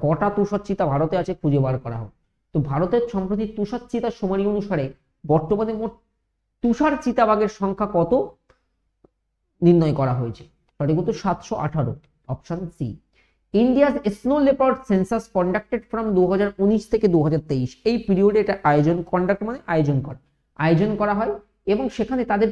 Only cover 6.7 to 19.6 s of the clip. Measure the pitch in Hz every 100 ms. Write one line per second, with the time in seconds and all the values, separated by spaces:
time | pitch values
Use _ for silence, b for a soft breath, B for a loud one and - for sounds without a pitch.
6.7 | 233 302 285 247 240 226 214 208 - 196
7.7 | 196 202 180 170 262 403 - _ _ _
8.7 | _ _ _ _ _ _ _ _ - 170
9.7 | 175 156 139 135 123 120 107 - _ _
10.7 | - 143 156 180 220 196 175 - 220 147
11.7 | 156 127 107 _ _ - 131 - 170 175
12.7 | - 123 - _ _ _ _ _ 202 247
13.7 | 254 285 - 208 202 247 294 277 269 262
14.7 | 262 - 190 185 226 - 190 180 190 -
15.7 | 233 - 226 220 185 180 190 202 202 196
16.7 | 220 - - 208 170 151 156 156 135 127
17.7 | - 214 240 233 190 202 214 202 196 160
18.7 | 147 151 175 170 185 185 196 214 262